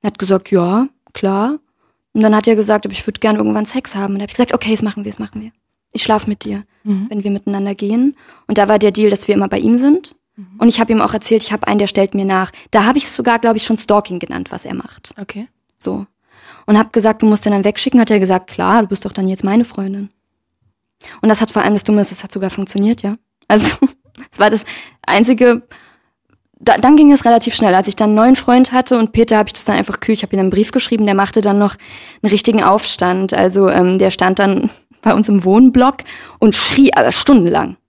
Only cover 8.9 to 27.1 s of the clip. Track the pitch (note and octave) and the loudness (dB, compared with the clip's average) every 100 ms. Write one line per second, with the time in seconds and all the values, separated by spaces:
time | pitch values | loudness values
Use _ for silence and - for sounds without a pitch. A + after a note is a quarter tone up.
8.9 | G3+ G#3+ G3 - G3+ G3 G3 A3 A#3+ C4+ | 2 0 0 0 0 0 -2 0 2 2
9.9 | E4 - _ _ - F#3 G3+ A#3 A3+ A3+ | 0 -2 _ _ -20 -20 0 0 2 0
10.9 | A3 G#3 A3 - A3 - G#3 - G3+ G3+ | 0 0 -4 -2 -2 -2 -6 -4 -2 -2
11.9 | - G3 G3+ F#3+ F#3+ F#3 - _ A3+ G#3 | 0 -2 -2 -2 -2 -4 -10 _ 2 2
12.9 | C4+ - - B3 A#3 A#3 A3 - A3 - | 0 0 -2 0 0 0 0 0 -2 0
13.9 | G#3 G#3 F3+ - - - - - G3 - | 0 0 -10 -10 -10 -10 -12 -10 -12 -12
14.9 | - - - G3 G3+ A#3 _ _ _ - | -20 -20 -20 -18 -16 -18 _ _ _ -10
15.9 | F#3+ G3+ _ _ _ - - - G#3+ A3 | -10 -12 _ _ _ -20 -18 -2 0 0
16.9 | A#3 G#3+ G#3+ A3 G#3 - G3+ G3 G#3 - | 0 0 2 2 2 0 0 -2 -2 0
17.9 | B3+ A3+ G#3+ F#3+ F#3 F#3 - F#3 A3+ G#3 | 2 2 2 2 -2 -2 -6 0 2 0
18.9 | G3 G3 G3 F#3+ F#3+ G3 G#3+ A#3+ - G3 | -4 -8 -6 -4 -4 -2 0 -2 -6 -10
19.9 | G3 G3+ _ _ _ _ _ _ _ _ | -10 -14 _ _ _ _ _ _ _ _
20.9 | _ - - A3 G#3+ A3+ G#3+ G3+ G#3 - | _ -20 -4 0 0 0 -2 0 -2 0
21.9 | G#3 G3 F#3 G3 G3+ F#3+ - G3 G3+ G3+ | 0 0 -4 -10 -8 -8 -8 -8 -2 -2
22.9 | A#3+ G3+ G#3+ _ _ _ G#3+ - - C4+ | -2 -4 -8 _ _ _ 2 2 0 -4
23.9 | - _ _ - - G#3 G#3+ - - - | -4 _ _ -20 -2 0 0 -6 -16 -20
24.9 | _ - F#3 A3+ A#3+ B3 A#3+ _ - _ | _ -4 0 2 4 4 2 _ -20 _
25.9 | _ _ _ _ _ _ _ - G#3+ B3+ | _ _ _ _ _ _ _ 0 2 6
26.9 | D4+ D4 | 6 8